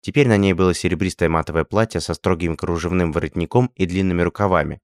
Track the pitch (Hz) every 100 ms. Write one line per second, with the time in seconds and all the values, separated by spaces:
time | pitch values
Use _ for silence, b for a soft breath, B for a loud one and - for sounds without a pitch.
0 | - 147 131 107 98 87 92 87 90 85
1 | 92 - 85 80 78 80 78 101 113 -
2 | - 82 - 87 85 80 - 85 82 90
3 | 87 78 78 92 82 120 123 _ 92 90
4 | 95 87 87 - 101 90 73 71